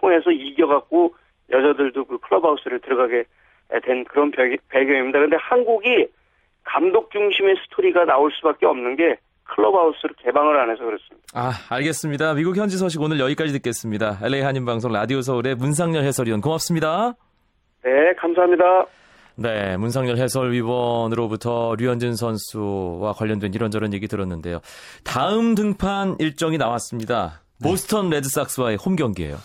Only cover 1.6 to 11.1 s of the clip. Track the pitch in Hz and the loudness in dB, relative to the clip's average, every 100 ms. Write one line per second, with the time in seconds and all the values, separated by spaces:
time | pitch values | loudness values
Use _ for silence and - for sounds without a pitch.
1.6 | 143 135 139 135 127 120 - 190 165 143 | 2 2 0 -2 -6 -8 0 2 2 0
2.6 | 135 123 139 123 120 120 110 _ _ _ | -2 -6 -2 0 2 0 -2 _ _ _
3.6 | _ 117 127 127 120 143 147 135 127 127 | _ -4 -2 -2 -2 0 0 2 0 -2
4.6 | - 135 135 139 127 143 151 156 - 247 | -2 0 2 2 2 2 2 2 2 2
5.6 | 233 220 233 233 - _ _ _ _ _ | 2 2 2 2 2 _ _ _ _ _
6.6 | - 139 180 180 - 202 208 185 196 190 | -6 0 2 2 0 0 0 2 2 2
7.6 | - - 185 170 165 135 147 - 160 147 | -2 0 2 4 4 4 2 2 -2 2
8.6 | 180 135 123 135 165 113 _ _ - - | 2 0 -2 0 0 0 _ _ -8 2
9.6 | 214 190 165 151 151 - 123 139 151 147 | 4 6 4 2 -6 -6 -2 2 4 4
10.6 | 117 110 117 104 _ | 2 -2 -6 -8 _